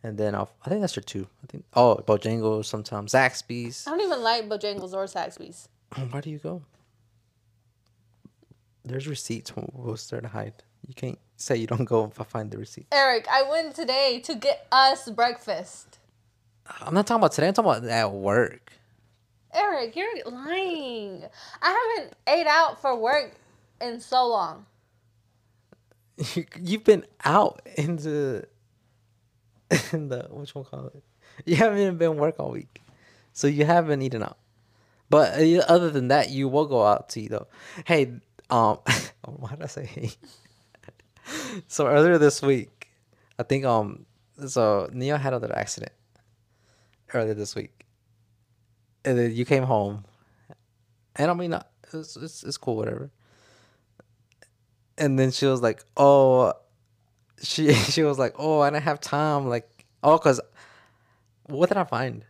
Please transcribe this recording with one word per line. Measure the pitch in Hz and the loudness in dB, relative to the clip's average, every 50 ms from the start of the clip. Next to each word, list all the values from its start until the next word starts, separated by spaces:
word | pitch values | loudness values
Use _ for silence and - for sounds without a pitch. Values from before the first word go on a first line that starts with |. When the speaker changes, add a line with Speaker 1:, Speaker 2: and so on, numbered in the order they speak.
| - | -10
Speaker 1:
and | 117 107 | -10 -6
then | 104 107 104 101 | -4 -4 -2 -2
I'll, | 101 101 - _ _ _ | -4 -6 -6 _ _ _
I | 135 | -6
think | 175 214 | -4 -4
that's | 202 175 - | -4 -4 -6
your | - - | -8 -12
two. | - - 98 95 - _ _ - | -10 -10 -10 -10 -12 _ _ -20
I | |
think, | - - - - _ _ | -20 -20 -20 -20 _ _
oh, | 123 123 120 107 - - | 4 6 6 4 2 2
Bojangles | - 107 101 - 113 113 117 110 110 110 107 107 | 0 0 0 2 -4 -4 -2 -2 -2 -2 -2 -4
sometimes, | - - 107 104 - 120 104 101 101 - | -6 -8 -10 -10 -8 -10 -10 -6 0 2
Zaxby's. | 131 131 127 - - - _ 120 120 120 117 123 - - | 2 2 2 0 -4 -14 _ -12 -10 -10 -12 -12 -12 -10
Speaker 2:
I | 285 | -8
don't | 311 349 | -6 -4
even | 427 381 330 254 233 | -2 -4 -4 -2 0
like | 226 233 240 220 208 | 0 0 0 -2 -6
Bojangles | 214 202 208 208 202 202 185 180 185 | -8 -6 -6 -6 -6 -8 -10 -10 -8
or | 190 196 | -8 -8
Zaxby's. | 190 - 185 165 - - - - - 170 - - _ _ _ _ _ | -6 -6 -8 -8 -8 -10 -16 -20 -20 -20 -20 -20 _ _ _ _ _
Speaker 1:
<clears throat> | - 135 135 123 | -12 -10 -10 -8
Why | 120 139 | -8 -10
do | 143 160 | -10 -10
you | 151 147 | -12 -12
go? | - 156 175 175 147 _ _ _ _ _ _ _ _ _ _ _ _ _ _ _ _ _ _ _ _ _ _ _ _ _ _ _ _ _ _ _ _ - _ _ _ _ _ _ _ _ _ _ _ | -10 -12 -12 -12 -14 _ _ _ _ _ _ _ _ _ _ _ _ _ _ _ _ _ _ _ _ _ _ _ _ _ _ _ _ _ _ _ _ -20 _ _ _ _ _ _ _ _ _ _ _
There's | 123 123 135 135 | -10 -10 -8 -8
receipts. | 151 143 123 - - 117 113 - - | -8 -10 -10 -8 -10 -10 -10 -10 -12
Wh-, | - - - - - | -14 -12 -12 -12 -14
what's | 127 123 120 110 113 - - | -12 -10 -10 -10 -10 -10 -12
there | - 120 | -10 -10
to | 113 | -10
hide? | 110 104 113 107 107 110 - _ _ _ _ - | -10 -10 -10 -10 -10 -14 -18 _ _ _ _ -20
You | - 131 | -20 -14
can't | - - 127 - _ _ _ _ | -12 -10 -10 -10 _ _ _ _
say | _ - - 139 | _ -4 -2 -2
you | 117 113 | -2 -2
don't | 113 117 110 123 | -4 -4 -4 -2
go | 107 117 113 110 | 2 2 0 0
if | 107 110 - | 0 -6 -14
I | 107 | -14
find | - - 117 107 107 | -10 -10 -10 -10 -10
the | 104 | -12
receipt. | 107 107 - - - - _ | -14 -14 -16 -16 -20 -8 _
Speaker 2:
Eric, | - 277 269 269 247 226 - - | 2 2 4 4 2 0 -2 0
I | - 262 269 | 0 0 0
went | 269 302 330 320 311 277 | 0 -2 -4 -4 -6 -8
today | - 330 233 254 269 277 269 240 240 - | -10 -6 -4 -2 0 0 0 -2 -4 -6
to | - 320 | -8 -8
get | 220 - 277 285 - - _ | -4 -2 -2 -2 -2 -4 _
us | - 262 269 269 269 - - 240 | 4 6 6 6 4 2 -6 -10
breakfast. | 214 226 233 247 240 240 - - 196 160 185 - - - - _ _ _ _ _ _ _ _ _ _ _ _ _ _ _ _ - - - | -2 0 0 0 -2 -6 -8 -8 -8 -8 -8 -14 -18 -20 -20 _ _ _ _ _ _ _ _ _ _ _ _ _ _ _ _ -20 -18 -14
Speaker 1:
I'm | 110 127 160 | -10 -2 0
not | 190 208 | 0 0
talking | - 233 226 | 2 2 2
about | 208 151 - | 2 2 2
today. | - 139 180 | 2 0 0
I'm | 196 | 2
talking | 240 226 190 | 2 2 2
about | 131 107 120 | 0 0 -2
at | 117 113 113 113 101 | -2 0 0 0 0
work. | 101 98 95 101 101 120 120 82 - - _ - - _ _ _ _ _ _ _ _ _ _ _ _ _ _ _ - | -2 -2 0 2 4 4 2 2 -2 -12 _ -20 -20 _ _ _ _ _ _ _ _ _ _ _ _ _ _ _ -2
Speaker 2:
Eric, | 330 415 415 359 285 240 226 220 | -2 0 0 -2 -4 -6 -8 -8
you're | 320 381 453 466 320 - - | -8 -8 -8 -8 -10 -12 -14
lying. | 240 247 269 294 349 381 381 370 339 311 285 254 240 226 208 202 190 175 156 - _ - - - - - | -14 -14 -10 -8 -6 -6 -4 -6 -6 -8 -8 -10 -10 -10 -12 -12 -14 -16 -18 -20 _ -20 -20 -20 -14 -4
I | - 330 370 453 494 453 453 | -2 0 0 0 -2 -2 -4
haven't | 427 277 - - _ _ | -6 -6 -10 -16 _ _
ate | - 285 339 339 | 0 2 2 4
out | 302 294 320 330 294 - - | 4 4 4 4 2 0 -4
for | - 277 254 | -2 -2 -2
work | 233 220 233 277 294 269 - - _ _ _ _ _ _ _ _ _ | 0 0 0 0 0 -2 -4 -12 _ _ _ _ _ _ _ _ _
in | - 240 233 240 | -10 -10 -10 -12
so | - - 262 254 254 | -8 -2 0 2 2
long. | 240 233 208 180 160 160 - 208 _ | 2 0 0 -2 -4 -6 -14 -20 _
Speaker 1:
<laughs> | _ _ _ _ _ _ _ _ _ _ _ _ _ _ _ _ _ _ _ _ - _ _ _ _ _ _ _ _ - 156 - - | _ _ _ _ _ _ _ _ _ _ _ _ _ _ _ _ _ _ _ _ -20 _ _ _ _ _ _ _ _ -10 -10 -6 -6
You, | 175 160 _ - - | -8 -8 _ -14 -12
you've | 180 170 202 214 220 | -6 -6 -6 0 6
been | - 214 180 - - _ _ - | 4 4 4 4 -10 _ _ 0
out | 139 151 202 208 - - - _ - - | 4 4 4 4 4 0 -6 _ -10 -6
in | - 143 160 175 | -4 -4 -4 -4
the, | 160 147 156 147 147 143 135 123 98 - _ _ _ _ _ _ _ _ _ _ _ _ _ _ _ _ _ _ _ _ _ _ _ _ _ | -6 -6 -4 -4 -2 -2 -2 -4 -6 -8 _ _ _ _ _ _ _ _ _ _ _ _ _ _ _ _ _ _ _ _ _ _ _ _ _
<laughs> | - 151 - - | 0 0 0 -4
in | - 160 151 139 | -8 -8 -6 -8
the, | 127 123 - - | -8 -10 -10 -14
whatchamacallit? | - - 143 - - 143 135 _ - 135 131 131 _ 143 _ _ _ _ _ _ _ - - | -14 -16 -16 -14 -14 -16 -16 _ -16 -16 -16 -16 _ -20 _ _ _ _ _ _ _ -16 -2
You | - 170 | 0 4
haven't | 147 226 226 208 202 | 4 4 4 4 2
even | 202 190 180 | 0 0 0
been | 165 170 165 156 | 0 0 0 2
work | 147 143 160 160 | 0 0 -2 -2
all | - 143 135 | -4 -8 -8
week. | 123 110 - _ _ - _ _ _ _ _ _ _ _ _ _ _ | -8 -10 -12 _ _ -20 _ _ _ _ _ _ _ _ _ _ _
So | - - | -2 0
you | 143 151 143 147 | 0 2 2 2
haven't | 151 170 175 165 156 147 139 135 | 4 4 4 4 2 -2 -2 -2
eaten | 131 127 113 | -4 -4 -6
out. | 104 - - _ _ _ _ _ _ _ _ _ _ _ _ _ _ _ | -8 -8 -10 _ _ _ _ _ _ _ _ _ _ _ _ _ _ _
But, | - 151 147 - - 143 | 6 6 6 6 4 4
uh, | 160 160 170 180 - | 4 4 6 4 6
other | - 170 175 175 165 | 6 6 6 6 2
than | 147 139 123 123 | -2 -2 0 2
that, | 135 147 127 - | 4 2 2 0
you | 135 135 139 | -2 -4 -4
will | 135 127 147 156 | 0 0 0 0
go | 147 135 120 104 | 2 2 4 4
out | 104 104 - - - | 4 4 2 0 -10
to | - 117 | -12 -12
eat, | 107 - | -10 -8
though. | 110 110 - _ _ - - - - - 160 | -8 -10 -10 _ _ -20 -20 -20 -18 -16 -2
Hey, | - 170 156 135 123 120 117 _ _ _ - - _ | 0 2 2 2 0 -4 -16 _ _ _ -20 -6 _
um, | 127 120 113 107 107 - _ - 120 110 - | 2 4 4 4 2 0 _ -2 -2 -2 -2
<laughs> | - - _ - | -8 -16 _ -20
why | - 139 139 135 113 | -18 -16 -14 -14 -14
did | 135 151 160 | -12 -12 -14
I | |
say | 139 - 143 139 | -14 -12 -12 -14
hey? | - - - - 117 - | -12 -12 -10 -10 -10 -10
<laughs> | _ - - - _ _ _ _ _ _ _ _ _ _ - _ _ _ _ _ _ _ - 277 320 285 247 226 190 - | _ -20 -20 -20 _ _ _ _ _ _ _ _ _ _ -20 _ _ _ _ _ _ _ -14 -12 -12 -12 -12 -12 -14 -14
So | _ - - 151 | _ -4 0 2
earlier | 127 147 147 156 175 175 160 | 4 6 6 6 6 6 6
this | 147 147 139 - | 6 6 4 4
week, | - 139 139 127 - - _ _ - _ _ _ _ _ _ _ _ _ _ - | 0 0 0 0 -2 -8 _ _ -20 _ _ _ _ _ _ _ _ _ _ -10
I | 123 | -4
think, | - - 139 135 | -2 -2 -2 0
um, | 131 117 113 107 101 - - - _ _ _ _ _ _ - 143 | 2 2 2 0 -2 -8 -14 -20 _ _ _ _ _ _ -16 -14
so | 131 - 127 113 107 104 101 92 64 | -6 0 2 2 4 2 2 -2 -4
Neo | - 127 127 139 147 | -8 -6 -4 -2 -2
had | 147 135 139 131 | -2 -2 -2 -4
another | 120 113 - - | -4 -4 -6 -6
accident | - - - - - - - _ _ _ _ _ _ _ _ _ _ _ _ _ _ _ _ _ _ _ _ _ _ _ _ - | -6 -6 -6 -8 -12 -12 -16 _ _ _ _ _ _ _ _ _ _ _ _ _ _ _ _ _ _ _ _ _ _ _ _ -4
earlier | 127 113 110 107 | -2 -2 -2 -4
this | 104 104 101 - | -6 -6 -8 -8
week. | 113 107 - _ _ _ _ _ _ _ _ _ _ _ _ _ _ _ _ _ _ _ _ _ _ _ _ _ _ _ | -10 -12 -12 _ _ _ _ _ _ _ _ _ _ _ _ _ _ _ _ _ _ _ _ _ _ _ _ _ _ _
And | 139 127 | -2 0
then | 120 120 120 113 | 0 0 0 -2
you | 117 123 | -4 -2
came | - 143 135 131 | 0 0 0 2
home. | 131 123 107 101 101 104 104 98 _ _ _ _ _ _ _ _ _ - _ _ _ _ _ _ _ _ _ _ _ _ | 0 0 0 0 -2 -6 -10 -14 _ _ _ _ _ _ _ _ _ -20 _ _ _ _ _ _ _ _ _ _ _ _
And | - 143 165 | -2 0 0
I | 175 | 0
mean, | 175 175 170 165 | 0 -2 -4 -6
uh, | - - _ _ _ _ _ - | -6 -8 _ _ _ _ _ -14
it's, | 160 156 156 - | -14 -14 -14 -16
it's, | - 135 160 - - - | -16 -16 -16 -16 -14 -12
it's | - - | -12 -12
cool, | - - - 117 | -8 -6 -6 -4
whatever. | 110 110 113 110 117 135 143 _ _ _ _ _ _ _ _ _ _ _ _ _ _ _ _ _ _ - _ _ _ _ _ _ _ - _ _ _ _ _ _ _ _ _ _ | -4 -4 -6 -6 -8 -12 -14 _ _ _ _ _ _ _ _ _ _ _ _ _ _ _ _ _ _ -20 _ _ _ _ _ _ _ -20 _ _ _ _ _ _ _ _ _ _
And | - 156 143 135 | -2 0 2 4
then | 131 131 131 | 4 2 2
she | 131 - 139 | 2 2 2
was | 139 131 127 | 2 2 2
like, | 120 113 107 - - _ _ | 2 0 0 -2 -10 _ _
"Oh," | - 143 139 139 139 135 131 131 127 127 98 - - _ _ _ _ _ _ _ _ _ _ _ _ _ _ _ - | 6 8 8 10 10 8 8 8 6 6 4 2 -2 _ _ _ _ _ _ _ _ _ _ _ _ _ _ _ -14
she, | - - - - 156 147 147 | -10 -8 -4 2 4 6 6
<laughs> | |
she | 113 101 - 139 165 160 | 6 4 0 0 2 2
was | 147 139 131 | 2 2 0
like, | 131 117 - | -2 -2 -2
"Oh, | - 143 156 156 151 | -4 -2 0 4 4
I | 143 143 | 4 4
didn't | 147 151 143 | 2 0 -2
have | 160 147 147 | -2 -4 -4
time." | - - - 143 151 156 147 143 139 127 | -6 -4 -2 0 0 2 0 0 0 -2
Like, | 120 117 - _ _ _ - _ _ _ - | -4 -4 -6 _ _ _ -20 _ _ _ 6
oh, | 143 156 160 | 6 6 8
'cause | 156 156 131 120 - _ _ - - - - - _ _ _ _ _ _ _ _ _ _ _ _ _ | 6 4 4 4 0 _ _ -20 -20 -20 -20 -20 _ _ _ _ _ _ _ _ _ _ _ _ _
what | - 143 139 175 175 | -10 0 0 2 2
did | 202 | 2
I | 202 180 | 0 -2
find? | - - 117 131 131 117 107 - | -2 -2 -2 -2 -4 -6 -10 -16